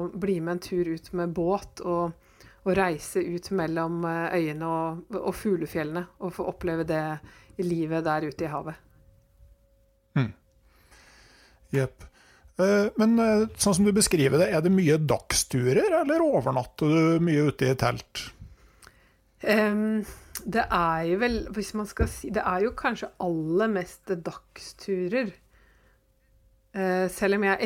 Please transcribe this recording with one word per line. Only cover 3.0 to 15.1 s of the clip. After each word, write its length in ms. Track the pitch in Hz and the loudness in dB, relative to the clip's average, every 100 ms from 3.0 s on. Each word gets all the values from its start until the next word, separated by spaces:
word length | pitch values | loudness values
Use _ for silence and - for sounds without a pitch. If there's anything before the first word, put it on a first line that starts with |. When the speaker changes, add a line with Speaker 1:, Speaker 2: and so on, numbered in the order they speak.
| - 190 | -6 -4
Speaker 1:
ut 240 | 170 175 - | -4 -6 -4
mellom, 520 | 190 160 165 165 170 | -4 -2 -2 -2 -2
eh, 320 | 170 165 165 180 | -4 -4 -2 -2
øyene 300 | 160 151 165 | -2 -4 -4
og, 480 | 165 165 165 - 190 | -2 -4 -6 -8 -6
og 180 | - | -4
fuglefjellene, 720 | 180 220 180 160 170 151 165 175 - | -4 0 0 -2 -4 -4 -6 -8 -10
og 140 | 185 | -8
få 100 | 170 180 | -6 -6
oppleve 320 | - 175 165 | -6 -4 -2
det 360 | 160 156 156 151 - - - - | -2 -2 -2 -6 -12 -20 -12 -6
livet 400 | 180 170 156 160 | -2 -2 0 0
der 240 | 160 156 156 | 0 0 -2
ute 160 | - | -4
i 80 | 165 | -6
havet. 240 | 147 156 156 _ - - _ _ _ - _ _ _ _ _ _ - | -6 -8 -12 _ -20 -20 _ _ _ -20 _ _ _ _ _ _ -2
Speaker 2:
Hmm. 180 | 117 - _ _ _ _ _ - - - - _ _ _ _ | -2 -4 _ _ _ _ _ -20 -20 -20 -20 _ _ _ _
Jepp. 320 | 139 131 - - _ _ _ - - | -2 -2 -6 -20 _ _ _ -10 0
Eh, 300 | 185 202 208 - | 2 4 2 2
men, 180 | 220 233 | 4 4
eh, 260 | 226 214 220 - | 4 4 2 0
sånn 200 | 202 180 | 0 4
som 80 | 202 | 4
du 60 | 202 | 4
beskriver 460 | 196 175 135 147 | 4 4 4 4
det, 80 | 202 | 4
er 100 | 175 | 2
det 120 | 170 | 4
mye 240 | 190 170 156 | 4 6 4
dagsturer, 880 | 151 | 4